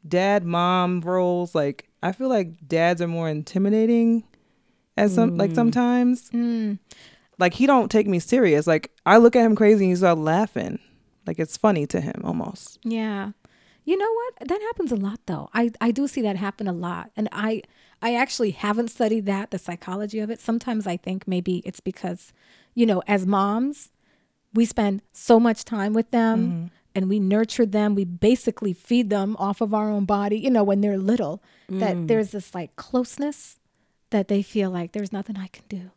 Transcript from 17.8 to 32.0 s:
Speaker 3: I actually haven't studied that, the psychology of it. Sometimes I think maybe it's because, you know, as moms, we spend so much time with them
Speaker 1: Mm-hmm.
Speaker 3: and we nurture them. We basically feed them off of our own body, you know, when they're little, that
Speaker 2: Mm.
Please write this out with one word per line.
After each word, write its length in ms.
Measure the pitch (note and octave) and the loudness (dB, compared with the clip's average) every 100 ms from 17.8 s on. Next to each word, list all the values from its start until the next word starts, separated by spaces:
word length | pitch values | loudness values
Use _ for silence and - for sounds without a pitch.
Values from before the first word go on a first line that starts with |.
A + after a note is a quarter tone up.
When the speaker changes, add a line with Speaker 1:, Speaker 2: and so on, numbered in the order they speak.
| _ _ | _ _
Speaker 3:
I 120 | A3+ A#3+ | -4 -2
actually 360 | C4 - A3 | -2 -2 -4
haven't 380 | - G#3 G#3+ A#3 | -2 -4 -2 -4
studied 360 | - A3 A3 G3+ | -2 0 0 -2
that, 240 | G3 G3+ | -4 -4
the 60 | F#3 | -10
psychology 600 | - E3+ - F#3 G#3 A3 | -8 -12 -8 -8 -6 -6
of 100 | G#3+ | -8
it. 100 | A3+ | -8
Sometimes 460 | - A#3 B3+ A3 G3 | -4 -4 -2 -4 -4
I 120 | F3 | -6
think 300 | - F#3+ - | -6 -8 -4
maybe 300 | F3+ F3 F3+ - | -4 -2 -4 -6
it's 140 | - | -10
because, 520 | - - F3+ F3 - _ _ _ _ - | -10 -8 -8 -10 -14 _ _ _ _ 0
you 100 | A3+ | 2
know, 160 | F#3+ - | 2 0
as 180 | G3+ F#3+ | 0 2
moms, 640 | G3+ G3+ G#3+ C4+ D4 - _ _ _ _ _ _ | 0 0 0 -4 -6 -14 _ _ _ _ _ _
we 120 | G#3+ A#3 | 0 0
spend 360 | - G#3 G3 _ | 2 0 -2 _
so 260 | - - A3+ | -18 4 6
much 260 | A#3 A3 - | 6 0 -4
time 280 | A3 G3+ | -4 0
with 180 | G#3+ A#3 | 0 0
them 360 | A#3+ A3+ A3 - | 0 2 2 0
Speaker 1:
Mm-hmm. 180 | E3+ E3+ _ _ | -4 -8 _ _
Speaker 3:
and 160 | - F#3+ | -4 -2
we 100 | G#3 | 0
nurture 460 | F#3+ G#3 A3+ - A3 | 2 2 0 0 0
them. 300 | G#3 G#3 G3+ | 2 0 0
We 80 | F#3 | -2
basically 680 | F3 G#3 B3+ - - G#3 | 0 2 2 0 -4 -6
feed 360 | F3 - A#3+ A3 | -6 0 0 2
them 260 | G3+ G3 A3 | -2 -2 -4
off 220 | G3 G3+ | -4 -2
of 120 | G#3+ | -2
our 160 | G#3+ G#3+ | -2 -2
own 160 | G#3 G3 | -2 0
body, 320 | G3+ G3+ G#3+ | 0 0 -2
you 140 | B3 | 2
know, 120 | A#3+ | 2
when 180 | G3+ G3 | 4 2
they're 160 | G#3 G3 | 2 0
little, 420 | F#3+ A#3+ D#3+ F3 _ _ - | 0 0 -2 -6 _ _ -10
that 260 | F#3+ F#3+ | -4 -2
Speaker 2:
Mm. 120 | F3 | -2